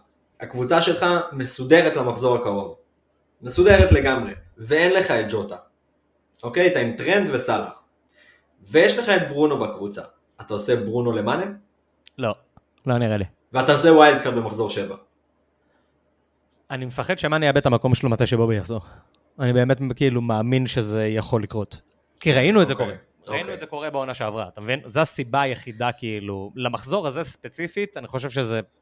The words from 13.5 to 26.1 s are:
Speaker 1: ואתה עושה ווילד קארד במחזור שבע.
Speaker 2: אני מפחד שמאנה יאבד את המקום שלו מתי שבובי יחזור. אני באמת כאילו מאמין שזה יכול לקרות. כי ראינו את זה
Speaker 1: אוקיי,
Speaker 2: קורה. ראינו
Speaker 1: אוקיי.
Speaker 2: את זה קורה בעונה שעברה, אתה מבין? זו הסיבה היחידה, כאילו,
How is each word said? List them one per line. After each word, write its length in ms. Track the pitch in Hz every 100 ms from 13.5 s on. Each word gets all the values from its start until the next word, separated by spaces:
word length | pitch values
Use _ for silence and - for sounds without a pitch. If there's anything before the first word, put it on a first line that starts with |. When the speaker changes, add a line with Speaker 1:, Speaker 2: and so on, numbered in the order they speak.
Speaker 1:
ואתה 200 | 127 135
עושה 200 | 143 165
ווילד 300 | 156 151 135
קארד 120 | 131
במחזור 360 | 117 110 104 107
שבע. 260 | - 95 95 _ _ _ _ _ _ _ _ _ _ _ _ _ _ _ _ -
Speaker 2:
אני 140 | 131
מפחד 340 | 127 127 123 185
שמאנה 280 | 151 156 151
יאבד 100 | 139
את 100 | 139
המקום 280 | 120 127
שלו 160 | 123 131
מתי 160 | 113 120
שבובי 300 | 117 113 107
יחזור. 240 | 95 113 - - _ _ _ -
אני 120 | 127
באמת 260 | 123 127 131 135 120
כאילו 240 | 139 120
מאמין 460 | 117 110 117 131 127
שזה 400 | 131 107 110 110
יכול 360 | 110 104 117
לקרות. 380 | 104 110 101 - _ _ _ _
כי 120 | 165
ראינו 300 | 131 143 214
את 40 | 165
זה 60 |
Speaker 1:
אוקיי, 140 | 139 107
Speaker 2:
קורה. 120 | - _ _ -
ראינו 140 | 139
Speaker 1:
אוקיי. 120 | 175
Speaker 2:
את 40 | -
זה 60 | 156
קורה 240 | 147 151
בעונה 240 | 143 131
שעברה, 340 | 127 110 107 92
אתה 120 | 107
מבין? 200 | 107 139 -
זו 140 | 113
הסיבה 400 | 160 - 123 139
היחידה, 520 | 139 113 - 110 120
כאילו, 600 | 117 117